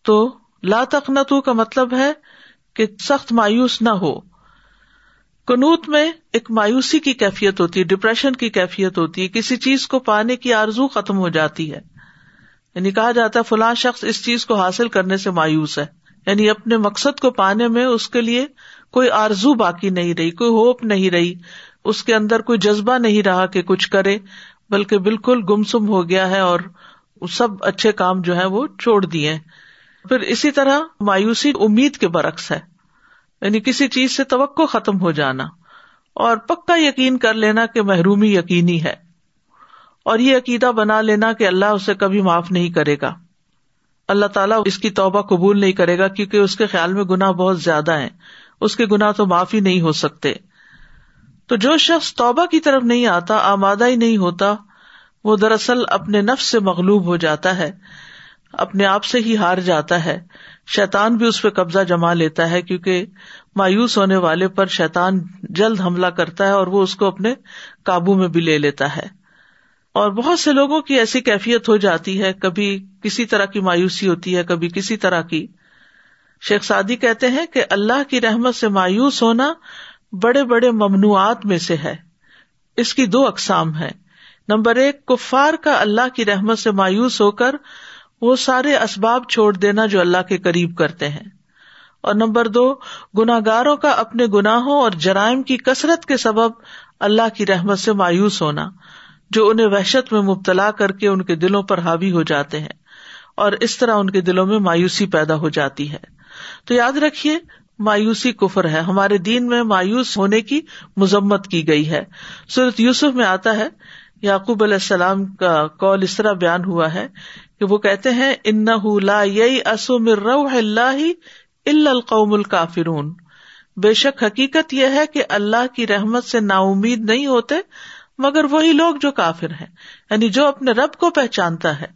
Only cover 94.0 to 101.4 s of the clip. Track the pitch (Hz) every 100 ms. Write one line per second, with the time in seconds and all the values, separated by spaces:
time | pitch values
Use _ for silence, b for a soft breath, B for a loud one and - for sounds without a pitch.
94 | 226 240 233 202 202 233 254 285 240 170
95 | 185 196 214 262 262 254 - 262 302 339
96 | - 262 226 214 233 233 B B B -
97 | 202 214 226 220 196 185 196 196 220 202
98 | 180 175 208 190 156 147 156 - B B
99 | B B _ 214 214 226 214 196 190 262
100 | 254 214 196 190 190 185 208 208 196 196
101 | 208 190 185 165